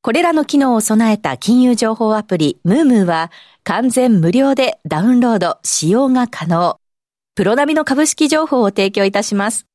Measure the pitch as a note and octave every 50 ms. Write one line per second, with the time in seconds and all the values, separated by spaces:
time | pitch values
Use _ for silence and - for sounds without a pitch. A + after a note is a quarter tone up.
0 | - - A3+ D#4+ F4 E4+ E4 D#4 D4 - - C#4+ C#4 B3+ A#3+ A3 G#3+ - G#3+ A3
1 | A#3 A3 G#3+ G#3 - D3 C3 - - G3 A#3+ B3 B3 B3+ A#3+ G#3+ A#3 A3 A3 -
2 | A3+ G#3+ G#3+ G#3+ G#3+ - F#3+ E3 D#3 C#3+ - _ _ E3 G3+ D4 E4 C4+ B3 G#3+
3 | F#3+ F3 E3 D#3+ E3 E3 - - - _ _ _ _ - E3+ G3+ B3 B3+ A#3 B3+
4 | B3+ B3 A3 F3+ D#3+ E3 F3+ B3+ C4+ C#4 C4+ - C4 - - _ _ D3 D3+ D#3
5 | F#3 A#3+ B3+ A#3+ B3 A#3+ A3+ G3 F3 E3 - _ - - - - D3+ D#3+ G3+ B3
6 | C#4 C4 B3+ B3+ B3 A#3+ - - D#3+ D#3+ E3+ E3 F3+ E3 - _ _ _ _ _
7 | _ _ _ _ _ _ _ - G3+ F#3+ A3 C4+ D4 D4 D#4 D#4 D4+ - C4+ C4+
8 | D#4 D4+ - - D#4 C#4 D#4 D#4 D#4+ D#4 D4 B3+ A3+ G3 - - G3 G3 G3+ G#3
9 | G3 G3 G3+ G3+ G3+ - G#3 G3+ G3 A3 - - _ _